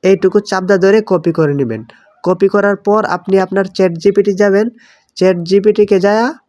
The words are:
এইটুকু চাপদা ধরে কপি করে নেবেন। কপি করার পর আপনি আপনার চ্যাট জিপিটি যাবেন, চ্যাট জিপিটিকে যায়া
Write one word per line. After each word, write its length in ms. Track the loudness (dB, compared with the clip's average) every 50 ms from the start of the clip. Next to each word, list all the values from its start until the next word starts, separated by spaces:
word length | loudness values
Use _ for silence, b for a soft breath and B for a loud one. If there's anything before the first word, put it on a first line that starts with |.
| 2
এইটুকু 340 | 2 0 2 0 0 0 0 -2 -2
চাপদা 260 | -6 -6 0 0 0 2 2
ধরে 160 | 2 2 2 2 0
কপি 200 | -2 -2 -2 -2 -2 0
করে 140 | 0 0 0 -2
নেবেন। 220 | -4 -4 -6 -10 -12 -16 b b b b b b -4
কপি 240 | -4 0 0 0 0 2
করার 240 | 2 0 0 -2 -2 _ 0
পর 140 | 0 0 0 -2 -4
আপনি 200 | -6 -4 0 0 0 0
আপনার 200 | 0 -2 -4 -4 -4 -2
চ্যাট 180 | -2 -2 -2 -2 0
জিপিটি 320 | -2 0 0 2 0 0 0 0
যাবেন, 240 | 0 2 2 0 0 -2 -6 b b b b b b b b 0
চ্যাট 200 | 0 0 0 0 -2 0
জিপিটিকে 480 | 0 2 2 2 2 2 2 2 2 0 2
যায়া 220 | 2 0 0 -2 -2 -4 -8 _